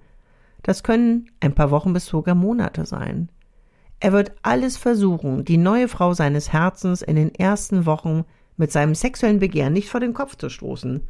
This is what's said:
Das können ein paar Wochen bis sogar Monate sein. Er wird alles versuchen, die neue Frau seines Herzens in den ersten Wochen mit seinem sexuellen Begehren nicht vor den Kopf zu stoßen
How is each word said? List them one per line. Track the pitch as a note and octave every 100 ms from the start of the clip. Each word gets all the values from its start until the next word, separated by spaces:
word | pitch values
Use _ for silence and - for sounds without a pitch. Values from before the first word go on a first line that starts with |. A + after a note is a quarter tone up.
| _ - _ _ _ -
Das | - F#3
können | - A3+ A#3 A#3 - _
ein | -
paar | C#3+ D3
Wochen | D3 F#3
bis | F3+ -
sogar | D#3+ E3 F3
Monate | F#3+ A#3+ - D#3+ D#3
sein. | - - - E3+ - _ _ _ _ - -
Er | G3
wird | G3 G3+ -
alles | G#3+ B3 C4 B3+
versuchen, | B3 A3+ G3 E3+ C#3+ C3+ -
die | E3+
neue | F3 A#3 B3
Frau | - F3
seines | F3+ D3 D3 -
Herzens | D#3 F3+ - F#3 F3+
in | - D#3
den | D#3 -
ersten | F#3 G3+ - F#3+ E3
Wochen | D#3 E3 D#3+ D#3+ _ _ -
mit | D#3
seinem | D3 D3 D#3
sexuellen | B3+ - A3+ G#3
Begehren | F#3+ D#3 C3+
nicht | F3+ G3+
vor | B3
den | A#3+
Kopf | A#3 C#4 -
zu | D3+
stoßen | - B2+ A#2+ B2+ C3+ -